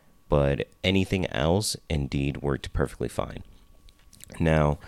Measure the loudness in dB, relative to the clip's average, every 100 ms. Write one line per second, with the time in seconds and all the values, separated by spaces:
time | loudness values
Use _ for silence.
0 | _ _ 0 2 2 0 -4 -2 2 2
1 | 2 0 -2 0 2 2 0 -6 -4 -4
2 | -2 -2 -2 -2 -2 -4 -4 -2 -2 -4
3 | -8 -6 -8 -8 -16 -20 -20 -20 -20 -20
4 | -20 -20 -14 -2 2 4 2 0